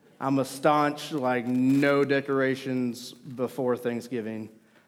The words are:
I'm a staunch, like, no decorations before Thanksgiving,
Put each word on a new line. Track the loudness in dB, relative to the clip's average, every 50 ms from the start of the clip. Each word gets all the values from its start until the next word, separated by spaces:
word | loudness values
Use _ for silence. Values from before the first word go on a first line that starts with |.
| _ _ _ -4
I'm | -2 0 2 2
a | 0
staunch, | -2 -4 0 2 4 4 4 4 2 0 -4 -8 -6 -4
like, | -2 0 0 0 0 0
no | 0 0 2 4 4 4 4 4 4 4 4 4
decorations | 2 2 0 0 0 0 2 2 2 0 -2 -4 -4 -2 -2 -2 -4 -4 -8 -12 -16 -18
before | -18 -18 -12 -6 -6 -6 -4 -4 -2 0 0 0
Thanksgiving, | 0 -2 -4 -4 -4 -6 -6 -6 -6 -6 -6 -8 -8 -10 -12 -16 -20 _ _ _ _ _